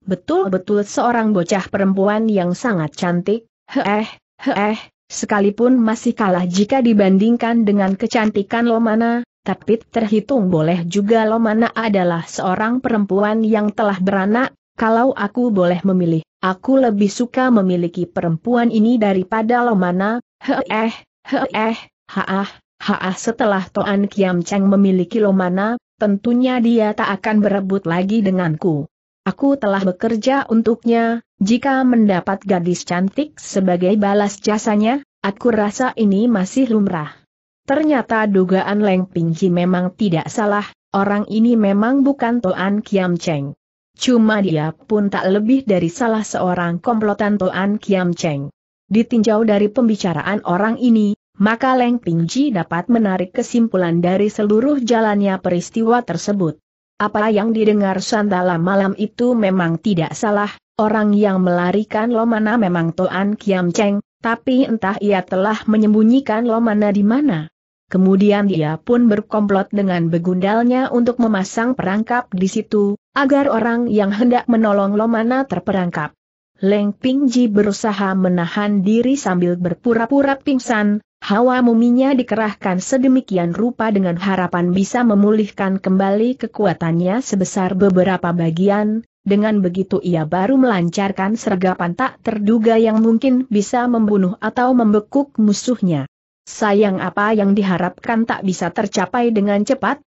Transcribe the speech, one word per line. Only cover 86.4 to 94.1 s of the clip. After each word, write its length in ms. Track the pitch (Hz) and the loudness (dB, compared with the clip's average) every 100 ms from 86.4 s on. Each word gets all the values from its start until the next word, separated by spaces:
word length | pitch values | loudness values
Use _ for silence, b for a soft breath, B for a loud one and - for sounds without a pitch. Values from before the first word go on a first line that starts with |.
kekuatannya 800 | 220 - 202 160 165 165 180 220 | -6 -2 -2 -2 -2 0 0 -2
sebesar 560 | - 196 180 202 185 190 | -2 -2 -2 -2 -2 2
beberapa 540 | 202 185 185 180 175 | 2 4 2 0 -2
bagian, 720 | 175 165 165 196 202 214 220 - _ | -2 -2 0 0 2 0 -4 -8 _
dengan 400 | 196 202 214 208 | -2 0 2 0
begitu 400 | 180 185 185 196 | 0 -2 -2 -2
ia 240 | 180 170 156 | -2 -2 -2
baru 320 | 180 202 269 | -2 2 2
melancarkan 800 | 254 190 170 185 196 196 190 220 | 2 2 -2 -2 -4 -2 -4 -2
sergapan 560 | - 185 185 185 175 | -2 -2 -2 -2 -4
tak 240 | 175 208 - - | -4 -6 -6 -6
terduga 540 | 226 202 233 220 226 | -4 0 2 4 4
yang 180 | 226 220 | 4 2
mungkin 480 | 220 226 269 254 262 | 2 2 2 0 0
bisa 400 | 208 202 247 247 | -2 0 -2 0
membunuh 480 | 233 208 | 0 2